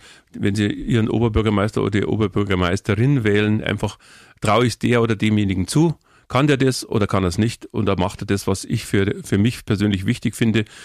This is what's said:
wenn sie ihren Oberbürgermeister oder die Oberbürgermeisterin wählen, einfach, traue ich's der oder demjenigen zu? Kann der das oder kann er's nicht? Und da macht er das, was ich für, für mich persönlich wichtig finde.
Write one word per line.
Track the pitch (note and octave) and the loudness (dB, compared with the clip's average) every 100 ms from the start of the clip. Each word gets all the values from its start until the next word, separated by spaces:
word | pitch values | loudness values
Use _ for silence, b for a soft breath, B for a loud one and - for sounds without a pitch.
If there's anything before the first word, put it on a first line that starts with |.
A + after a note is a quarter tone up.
| B B _ - | B B _ -4
wenn | G#2 | -2
sie | G2+ G#2 | 0 -2
ihren | - - A#2+ A2 | -2 -2 0 2
Oberbürgermeister | A2 A#2 A2 G#2+ G2+ G#2 - | 0 0 0 0 0 0 -2
oder | G#2 G2 | -2 0
die | - G#2 G#2 - G2 | 0 0 0 0 0
Oberbürgermeisterin | F#2 F2 G2 - G2+ C3 C#3 | 0 0 0 -2 0 2 2
wählen, | G#2+ G#2 G#2+ G#2+ | 2 2 2 0
einfach, | - G#2+ G2+ - B B B _ | -2 -4 -4 -8 B B B _
traue | G#2 G#2+ | 0 2
ich's | B2 - | 2 0
der | A2+ A#2+ | 0 2
oder | A2+ | 2
demjenigen | G#2+ G#2+ G#2+ G2 F#2+ F2 | 0 2 2 2 -2 0
zu? | D3 E3 - b b - | 2 2 0 b b -4
Kann | B2 D3 | 2 2
der | C3+ | 4
das | C3 B2 - | 2 0 -4
oder | A2 G2+ | -2 0
kann | G2 | 0
er's | F2+ E2+ | 0 0
nicht? | A2+ - | -2 -4
Und | - A#2 G2+ | -8 -4 0
da | F#2+ | 0
macht | F#2 - | -2 -4
er | |
das, | G#2 G2 - | -4 -2 -2
was | G2 | -4
ich | - A#2 | -4 -6
für, | - G#2 G2 G3 | 0 0 0 -4
für | - G2 | -2 0
mich | A#2 - | 2 -2
persönlich | - G2+ G#2 G2 | -4 0 0 0
wichtig | G2+ A#2+ A#2 | -2 -2 -4
finde. | - A2+ A2 G#2+ B | 0 0 0 -2 B